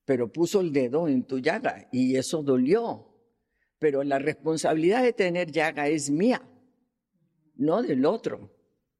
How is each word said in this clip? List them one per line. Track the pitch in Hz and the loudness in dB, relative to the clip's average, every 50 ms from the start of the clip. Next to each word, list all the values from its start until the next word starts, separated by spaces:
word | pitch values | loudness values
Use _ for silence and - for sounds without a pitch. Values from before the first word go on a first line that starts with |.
| _ | _
pero | - - - 120 104 | -2 0 0 0 -2
puso | - 151 170 170 - 202 | -2 -2 -2 0 0 0
el | 185 165 135 | 0 2 0
dedo | 139 127 120 127 160 175 | 0 0 0 0 0 0
en | 160 135 127 123 | 2 0 0 0
tu | - 131 131 | -2 -4 -2
llaga, | 127 - 170 - - 123 - 101 - _ | -2 -2 -2 -2 -2 -4 -6 -6 -10 _
y | - 127 127 127 131 | -2 0 2 2 2
eso | 131 131 - - 156 147 | 0 -2 -2 -4 -2 0
dolió. | 139 131 127 127 135 185 233 233 214 127 110 - _ _ _ _ _ _ _ _ _ _ _ _ _ _ - | 2 2 2 4 2 2 0 0 -4 -8 -10 -14 _ _ _ _ _ _ _ _ _ _ _ _ _ _ -2
Pero | 151 156 139 135 143 | 0 0 0 0 0
la | 143 139 135 | 0 -2 -2
responsabilidad | 139 151 147 - - 160 160 151 - 135 156 160 160 175 208 247 | -2 -2 -6 -4 -4 -4 -2 -2 0 0 0 2 2 2 2 2
de | 254 240 233 | 2 2 2
tener | - 196 180 170 180 175 160 | 0 0 0 0 -2 -4 -2
llaga | 143 160 151 160 151 147 147 | -2 0 0 0 -2 -2 -2
es | 147 160 156 139 143 | 0 0 0 -2 -2
mía, | 143 156 190 254 233 - - - _ _ _ _ _ _ _ _ _ _ _ _ _ _ _ _ _ _ _ _ _ | 0 2 2 2 0 0 -4 -12 _ _ _ _ _ _ _ _ _ _ _ _ _ _ _ _ _ _ _ _ _
no | - 135 151 165 214 | -4 -2 0 0 0
del | 247 - 151 127 135 | 0 0 0 2 2
otro. | 156 214 220 - - - - 101 - _ _ _ _ _ _ _ _ _ | 2 0 0 -4 -8 -8 -10 -14 -18 _ _ _ _ _ _ _ _ _